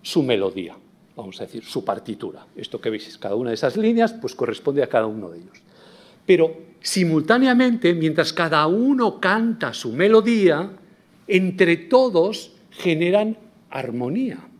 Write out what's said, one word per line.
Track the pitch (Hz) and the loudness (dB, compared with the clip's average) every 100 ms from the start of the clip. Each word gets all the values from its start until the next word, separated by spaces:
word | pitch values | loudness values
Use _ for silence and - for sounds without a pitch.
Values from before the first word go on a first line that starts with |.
su | - 170 | -6 -2
melodía, | 135 110 95 92 85 - _ _ _ | 0 0 0 -4 -10 -14 _ _ _
vamos | - 101 - | -18 -16 -14
a | |
decir, | 107 113 | -16 -16
su | - - | -12 -8
partitura. | 95 98 - 104 101 - - - | -6 -6 -8 -12 -12 -14 -18 -18
Esto | - 113 | -14 -10
que | 113 | -6
veis, | 107 - - | -8 -10 -12
cada | 101 104 | -6 -4
una | 123 | -4
de | |
esas | 113 139 196 | -2 -2 0
líneas, | 220 233 226 | 0 2 0
pues, | 226 127 | -2 -10
corresponde | - 120 107 - 139 | -6 -6 -4 -2 -2
a | 127 | 0
cada | 120 110 | 0 0
uno | 107 92 | -4 -12
de | 85 | -16
ellos. | 92 - _ _ - - - _ - | -20 -20 _ _ -20 -20 -20 _ 2
Pero, | 180 160 160 - - | 4 4 0 -18 -14
simultáneamente, | - 196 175 156 156 240 262 247 254 233 170 | -4 0 2 2 2 4 4 4 4 2 2
mientras | 175 160 156 156 | 2 0 0 -2
cada | - 165 156 156 | -2 0 2 2
uno | 190 254 269 226 - | 2 2 2 0 0
canta | 185 208 233 226 139 | 0 0 0 -2 -6
su | - 120 | -6 -6
melodía, | 120 190 220 214 233 185 151 196 - - _ _ _ - | 0 4 4 4 4 4 2 -2 -10 -20 _ _ _ -2
entre | 190 185 185 180 170 | 0 0 2 2 2
todos | - 254 262 180 185 220 - _ _ | 2 2 4 2 0 -2 -14 _ _
generan | - 180 156 170 202 214 220 - _ - | -6 -2 0 2 2 0 -6 -14 _ -16
armonía, | 135 131 120 123 190 262 - - - | -12 -8 -6 -4 -4 -6 -8 -16 -20